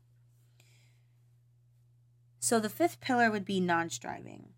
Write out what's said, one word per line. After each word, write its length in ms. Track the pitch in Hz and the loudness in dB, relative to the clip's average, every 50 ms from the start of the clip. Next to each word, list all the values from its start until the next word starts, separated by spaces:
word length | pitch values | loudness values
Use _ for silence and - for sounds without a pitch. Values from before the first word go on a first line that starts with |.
| _ _ _ _ _ _ _ _ _ _ _ - _ _ _ _ _ _ _ _ _ _ _ _ _ _ _ _ _ _ _ _ _ _ _ _ _ _ _ _ _ _ _ _ _ _ _ _ | _ _ _ _ _ _ _ _ _ _ _ -20 _ _ _ _ _ _ _ _ _ _ _ _ _ _ _ _ _ _ _ _ _ _ _ _ _ _ _ _ _ _ _ _ _ _ _ _
So 200 | - - 240 226 | -2 0 2 2
the 100 | 214 214 | 0 0
fifth 300 | - - 330 339 - - | 0 0 0 0 0 -4
pillar 300 | - - 254 240 233 226 | -2 0 4 4 4 4
would 140 | 214 208 185 | 2 0 -2
be 140 | - 196 185 | -2 0 0
non-striving, 960 | 180 175 170 165 170 170 - - - - - - - 53 50 - - - - | 2 2 2 0 0 -2 -6 -8 -8 -10 -10 -10 -12 -14 -16 -16 -18 -20 -20